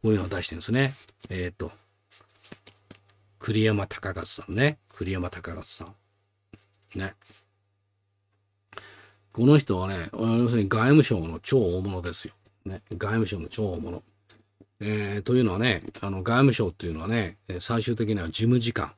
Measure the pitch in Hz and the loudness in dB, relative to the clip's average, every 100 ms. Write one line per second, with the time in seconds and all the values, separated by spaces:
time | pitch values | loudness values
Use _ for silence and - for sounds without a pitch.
0 | 113 104 92 92 - 82 - 120 135 135 | 4 2 0 -4 -6 -8 -2 0 0 -2
1 | - _ - 92 90 90 85 - _ _ | -18 _ -10 -6 -6 -6 -10 -10 _ _
2 | _ - _ - - - - _ _ - | _ -20 _ -20 -20 -18 -20 _ _ -20
3 | _ _ _ _ - 107 110 104 95 - | _ _ _ _ -2 2 4 2 -2 -8
4 | 98 87 80 - - 95 143 147 _ - | -8 -8 -10 -12 -6 2 2 0 _ -8
5 | 92 95 87 - 87 82 - - 85 - | -4 -2 -4 -8 -12 -12 -10 -12 -12 -18
6 | _ _ _ _ _ - _ _ _ - | _ _ _ _ _ -20 _ _ _ -8
7 | 98 - _ - _ _ _ _ _ _ | -8 -10 _ -20 _ _ _ _ _ _
8 | _ _ _ _ _ _ _ - - - | _ _ _ _ _ _ _ -20 -20 -20
9 | - _ _ - 123 151 - 92 92 95 | -20 _ _ 2 6 6 6 -2 -2 -6
10 | 80 - 113 113 120 117 98 110 120 151 | -8 -2 2 2 4 2 2 2 8 8
11 | 139 104 82 80 - 135 98 90 98 92 | 6 2 -2 -8 0 2 2 0 -2 -4
12 | 87 85 85 _ - _ 98 92 _ 87 | -6 -8 -10 _ -20 _ -12 -12 _ -6
13 | 101 113 104 92 82 - 104 87 85 85 | -2 0 0 -4 -6 -4 -2 -2 -6 -10
14 | _ _ _ - _ _ - _ 104 104 | _ _ _ -20 _ _ -20 _ -2 -2
15 | 101 101 95 127 113 92 123 90 - - | -2 -4 2 4 4 2 0 0 -4 -8
16 | 98 95 90 120 139 117 98 - 87 78 | -6 -4 2 4 6 4 -2 -2 -6 -6
17 | 87 113 95 - - 90 - 117 113 113 | -2 -2 -2 -8 -10 -8 -2 -2 0 -2
18 | 110 104 92 - 113 123 117 - - | 0 -2 -2 0 4 4 2 -4 -6